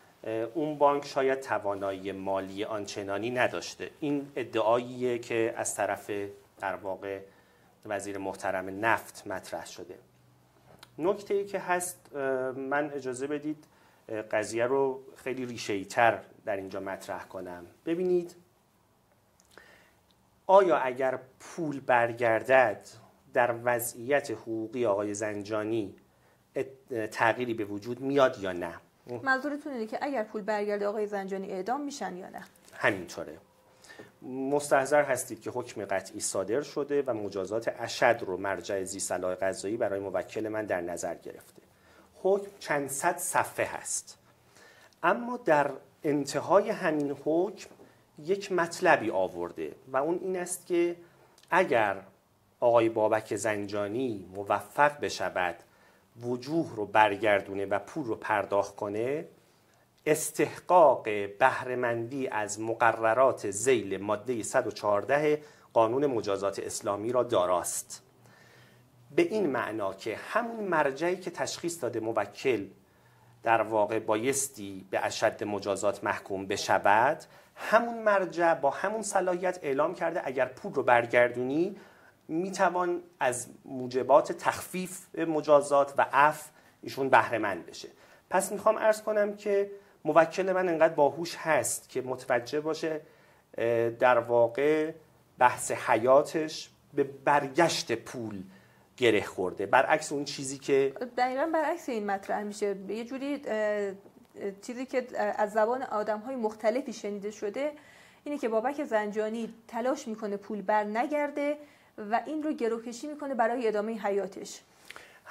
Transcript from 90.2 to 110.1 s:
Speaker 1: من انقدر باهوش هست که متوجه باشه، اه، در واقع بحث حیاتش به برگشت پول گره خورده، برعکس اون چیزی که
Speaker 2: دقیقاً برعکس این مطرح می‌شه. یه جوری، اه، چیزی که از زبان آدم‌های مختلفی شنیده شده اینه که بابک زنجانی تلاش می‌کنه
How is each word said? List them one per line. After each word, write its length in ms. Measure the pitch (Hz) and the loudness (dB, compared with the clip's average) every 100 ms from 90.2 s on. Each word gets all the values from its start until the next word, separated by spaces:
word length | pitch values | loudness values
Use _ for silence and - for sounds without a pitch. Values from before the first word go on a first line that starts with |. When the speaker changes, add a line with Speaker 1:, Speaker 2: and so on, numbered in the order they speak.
| 160 190 190 | 6 4 0
Speaker 1:
من 160 | 185 185 | 2 2
انقدر 260 | 160 165 | 4 4
باهوش 420 | 151 143 147 170 - | 6 4 2 -6 -4
هست 520 | 160 147 110 - - | 2 2 2 -4 -8
که 140 | 127 | -6
متوجه 580 | 127 127 - 123 120 151 | -4 -4 0 0 0 -4
باشه، 400 | 156 156 165 156 - _ _ _ _ - | -2 -2 -4 -4 -10 _ _ _ _ -4
اه، 320 | 117 117 117 | 0 2 0
در 280 | 117 127 120 | 4 4 6
واقع 720 | 117 120 117 127 147 156 156 165 _ _ _ - | 4 4 4 4 2 2 0 -6 _ _ _ 4
بحث 320 | 123 - - | 4 4 -4
حیاتش 1000 | 117 - 117 123 139 151 165 156 - - _ _ | -2 2 4 6 6 6 0 -4 -6 -14 _ _
به 100 | 139 | -2
برگشت 880 | 135 - 151 143 135 135 165 - - | -2 -2 2 2 2 2 2 2 -2
پول 500 | 113 - 131 107 101 92 - - _ _ - | -4 -6 -8 -8 -8 -12 -18 -20 _ _ 2
گره 280 | 117 104 | 4 4
خورده، 420 | - - 90 90 98 | 2 -4 -4 -4 2
برعکس 460 | 127 - 156 - | 4 4 2 0
اون 120 | 143 | -6
چیزی 340 | 143 - 135 139 | -6 -8 -8 -8
که 340 | - 135 139 - 254 - | 0 2 2 -2 -6 -2
Speaker 2:
دقیقاً 300 | 254 262 320 | -2 0 -2
برعکس 340 | 320 302 339 - | 0 0 -4 -6
این 180 | 220 208 | -6 -4
مطرح 360 | 196 - 202 | -4 -4 -6
می‌شه. 340 | 208 202 202 196 196 | -6 -4 -4 -4 -6
یه 160 | 220 | -8
جوری، 380 | 233 269 277 285 - | -8 -8 -6 -6 -4
اه، 460 | 214 214 208 196 196 - - - - 202 190 | -2 0 -2 -4 -6 -16 -20 -20 -10 -10 -8
چیزی 240 | - 240 262 | -10 -10 -6
که 200 | 254 247 - | -4 -4 -2
از 340 | 208 - 208 | -2 0 0
زبان 300 | 214 214 254 | 2 2 0
آدم‌های 540 | - 214 214 214 240 262 | -4 -4 -2 -4 -6 -4
مختلفی 560 | 214 - 220 247 277 | -4 -2 0 0 -2
شنیده 380 | 208 208 202 208 | -8 -8 -8 -8
شده 420 | 214 214 226 294 294 - - - _ | -8 -6 -4 -4 -6 -16 -20 -20 _
اینه 140 | 294 294 | -10 -6
که 100 | 240 | -2
بابک 360 | 220 247 294 | 0 -2 -4
زنجانی 680 | 247 220 208 214 214 233 226 - - | -2 -2 0 -2 -4 -4 -8 -12 -12
تلاش 400 | 240 247 262 | -4 -2 -2
می‌کنه 280 | 226 | -6